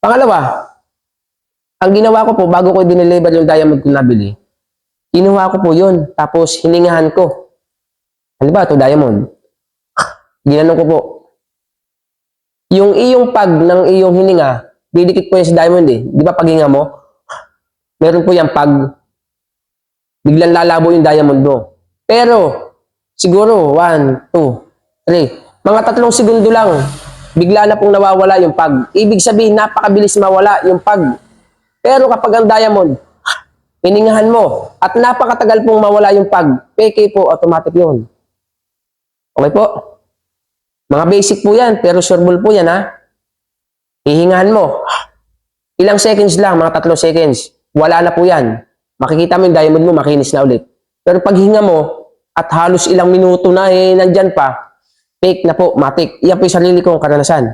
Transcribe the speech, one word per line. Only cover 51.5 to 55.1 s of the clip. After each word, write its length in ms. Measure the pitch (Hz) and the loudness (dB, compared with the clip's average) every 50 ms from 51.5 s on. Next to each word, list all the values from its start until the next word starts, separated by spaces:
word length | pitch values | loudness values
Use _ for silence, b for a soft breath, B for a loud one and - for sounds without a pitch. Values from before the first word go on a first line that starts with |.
| 214 214 | 2 2
mo, 480 | 208 196 175 156 147 - - - - _ _ _ _ _ _ | 2 2 0 0 -2 -4 -8 -16 -18 _ _ _ _ _ _
at 160 | - 165 - | -6 -6 -4
halos 400 | - 165 170 175 180 175 - - | -2 -2 0 0 0 -2 0 0
ilang 240 | 180 185 180 180 185 | 0 0 2 2 2
minuto 380 | 185 185 180 180 180 180 190 180 | 2 2 2 0 0 0 0 0
na 160 | 190 190 190 | 2 2 0
eh, 240 | 185 185 185 185 185 | 0 2 2 2 2
nandyan 380 | 185 185 185 175 196 190 190 | 2 2 2 2 2 0 0
pa, 460 | 190 - 143 131 - - - _ _ _ _ _ _ _ _ _ | 0 -2 -4 -4 -4 -8 -16 _ _ _ _ _ _ _ _ _